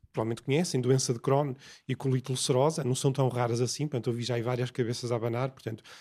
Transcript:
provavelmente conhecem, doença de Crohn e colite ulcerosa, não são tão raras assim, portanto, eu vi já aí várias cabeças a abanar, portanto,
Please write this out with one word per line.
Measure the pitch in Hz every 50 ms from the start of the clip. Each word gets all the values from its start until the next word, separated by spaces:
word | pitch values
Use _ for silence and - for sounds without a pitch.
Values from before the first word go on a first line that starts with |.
| - _ _
provavelmente | - 110 113 117 113 -
conhecem, | - 131 156 180 175 - 135
doença | 120 123 135 135 - - 123
de | 117
Crohn | - - 135 139 147 143 127 131 - - - - _
e | - 131
colite | - - 135 131 131 123 -
ulcerosa, | 131 127 - - 139 127 135 156 165 170 139
não | 123 131
são | - - 143 131
tão | 139 135 123
raras | 123 120 123 117 117 117
assim, | 127 120 - - 143
portanto, | 151 143 123 104 127
eu | 117
vi | 120 117
já | 107 123
aí | 120
várias | 113 120 123 120 127 123
cabeças | - - 123 110 117 - - 120 120
a |
abanar, | 117 110 120 117 120 131 135
portanto, | 135 - - 113 110 107 - - - -